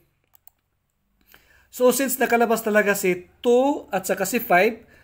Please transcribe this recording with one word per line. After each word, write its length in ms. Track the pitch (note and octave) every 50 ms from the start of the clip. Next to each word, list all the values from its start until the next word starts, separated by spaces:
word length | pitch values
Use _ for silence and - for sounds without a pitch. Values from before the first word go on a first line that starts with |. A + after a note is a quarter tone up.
| _ _ _ _ _ _ _ _ _ _ _ _ _ _ _ _ _ _ _ _ _ _ _ _ _ _ _ _ _ _ _ _ _ _
So, 240 | - - B3 B3+ B3
since 240 | B3 C4+ B3+ - -
nakalabas 420 | A#3+ A3 A#3 A#3 A#3 G#3+ A3+ A3
talaga 380 | - A3 G#3 G#3+ G#3 G3+ G3 G3
si 320 | - F#3 F3+ F3+ - _ _ _
two 480 | - A#3+ A#3+ B3 C4 C#4+ D4+ - -
at 160 | - - F#3 F#3
saka 240 | - F#3 F#3+ F#3
si 160 | - B3+ A#3 A#3+
five, 400 | - F3+ F3 G3+ A#3 A#3 - - _ _ _